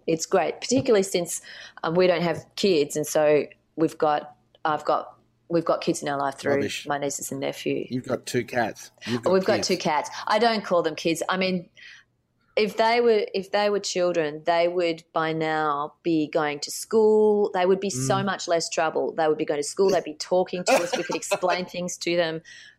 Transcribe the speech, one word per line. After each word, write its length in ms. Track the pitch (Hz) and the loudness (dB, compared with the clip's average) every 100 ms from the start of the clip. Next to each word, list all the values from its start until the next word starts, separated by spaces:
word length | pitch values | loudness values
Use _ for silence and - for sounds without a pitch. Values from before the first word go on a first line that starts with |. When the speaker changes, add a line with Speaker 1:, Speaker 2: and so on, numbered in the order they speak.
| - | -4
Speaker 1:
it's 180 | 196 - | -4 0
great, 340 | 190 156 - | 0 0 -4
particularly 420 | - 262 262 214 | 0 0 4 4
since, 380 | 190 185 165 - - - - - | 2 -2 -4 -8 -12 -18 -20 -8
um, 100 | 160 | 0
we 140 | 170 185 | 4 4
don't 160 | 165 | 4
have 200 | 175 156 - - | 0 -2 -8 -2
kids, 400 | 202 165 143 151 | 2 4 2 -2
and 80 | 147 | -2
so 380 | 156 151 147 - - _ - | 2 6 4 2 -8 _ -2
we've 220 | 156 - | -2 2
got, 380 | 156 147 - - _ _ 160 | 0 0 -4 -16 _ _ -2
I've 180 | 151 | -2
got, 320 | - 143 - - _ _ - | 0 -2 -2 -14 _ _ -2
we've 160 | 170 156 | 0 0
got 160 | - | 0
kids 200 | - 156 | 0 -2
in 80 | 147 | -4
our 80 | 139 | -2
life 160 | 139 135 | -4 -4
through 200 | 143 139 | -2 0
Speaker 2:
Rubbish. 300 | 139 - 147 | 0 -6 -6
Speaker 1:
my 100 | 143 | -4
nieces 340 | 143 - - | -4 -6 -8
and 80 | 139 | -6
nephew. 460 | 139 139 143 139 - | -6 -6 -4 -4 -4
Speaker 2:
You've 180 | 127 123 | -8 -4
got 180 | 123 - | -6 -2
two 180 | 123 | -4
cats. 480 | 117 123 110 - - _ 107 | -2 -2 -2 -6 -18 _ -6
You've 160 | 120 | -2
got 100 | - | 2
Speaker 1:
We've 120 | 185 185 | 2 2
got 120 | 202 | 0
Speaker 2:
kids. 100 | 190 | 0
Speaker 1:
two 80 | 175 | 0
cats. 320 | 170 147 - - - | 0 0 -2 -6 -2
I 120 | 214 | 2
don't 240 | 233 220 196 | 2 0 0
call 160 | 180 | 0
them 140 | 160 156 | 0 -2
kids. 260 | 170 160 - | -2 -2 -2
I 80 | 185 | 0
mean, 320 | 185 185 - - - - _ _ _ _ _ - | 0 -2 -6 -18 -20 -20 _ _ _ _ _ -2
if 220 | 214 214 | 0 2
they 240 | 226 240 | 2 4
were, 240 | 240 214 - | 4 2 0
if 180 | 196 185 | -4 -2
they 180 | 202 208 | 0 0
were 80 | 202 | 0
children, 640 | 202 185 180 170 151 156 156 | -2 0 0 2 -2 -2 0
they 220 | 170 175 | 2 2
would 360 | 180 170 165 - | 2 0 -2 -6
by 220 | 160 160 | -2 -2
now 600 | 160 156 156 156 143 151 - | 0 0 0 0 -2 -6 -6
be 240 | 175 160 151 | -2 0 0
going 280 | 143 147 147 | 0 -2 -4
to 120 | - | -8
school. 800 | - - 220 214 214 214 208 208 | -10 -2 2 4 6 4 4 2
They 120 | 185 180 | 2 2
would 140 | 190 | 2
be 100 | 202 | 0
so 260 | 127 131 131 | -2 0 0
Speaker 2:
Mm. 80 | 196 | -2
Speaker 1:
much 220 | 180 - | -4 0
less 220 | 170 160 | 0 0
trouble. 440 | - 160 147 135 - | -2 0 0 -2 0
They 100 | 156 | 0
would 120 | 151 | 0
be 60 | 156 | -2
going 140 | 147 | -2
to 80 | 143 | -4
school. 220 | - 190 | 0 2
They'd 140 | 175 | 2
be 100 | - | -2
talking 500 | 151 - 180 185 180 185 | -10 -2 0 0 -2 2
to 80 | |
us. 220 | 262 175 247 | 2 2 -4
We 60 | |
could 120 | 165 165 | -4 -6
explain 500 | - 196 180 175 180 | -4 -2 0 -2 -4
Speaker 2:
<laughs> 100 | 180 | -8
Speaker 1:
things 220 | 180 - | -8 -6
to 180 | - 175 | -2 0
them, 260 | 165 160 - - - | 0 -4 -12 -20 -20